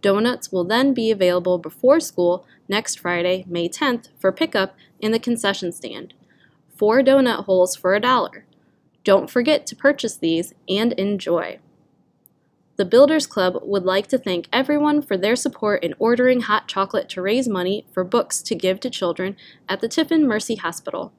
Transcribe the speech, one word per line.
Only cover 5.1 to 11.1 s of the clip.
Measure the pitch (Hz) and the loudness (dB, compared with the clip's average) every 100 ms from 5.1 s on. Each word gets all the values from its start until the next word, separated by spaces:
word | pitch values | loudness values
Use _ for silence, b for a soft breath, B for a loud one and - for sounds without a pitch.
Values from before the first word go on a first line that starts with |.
the | 226 | -2
concession | 240 233 202 196 180 | -2 -2 -2 -2 -6
stand. | 170 - - - _ b b b b _ | -8 -14 -14 -16 _ b b b b _
Four | - 208 240 | 0 2 4
donut | 262 269 254 226 | 6 4 4 0
holes | 202 185 180 - | 0 2 2 0
for | 185 | 0
a | 202 | 0
dollar. | 247 254 190 - _ _ _ _ _ _ | 2 0 0 -8 _ _ _ _ _ _
Don't | - 196 - | 4 4 4
forget | 254 240 202 - | -2 2 0 -2
to | 214 | 0
purchase | 277 285 226 - | 0 2 -4 -4
these | 170 165 175 _ - | -2 0 -2 _ -6
and | 196 226 | -2 -2
enjoy. | - 196 | -2 -4